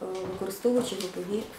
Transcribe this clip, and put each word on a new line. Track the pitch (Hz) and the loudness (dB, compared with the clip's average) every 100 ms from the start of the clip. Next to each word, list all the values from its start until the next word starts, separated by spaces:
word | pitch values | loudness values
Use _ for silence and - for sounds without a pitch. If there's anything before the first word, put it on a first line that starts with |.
е, | 185 185 185 | -6 -4 -4
використовуючи | 185 190 - 240 247 - 190 | -4 -4 2 4 6 4 0
групові | 185 180 180 208 - | -2 -2 -2 -2 -2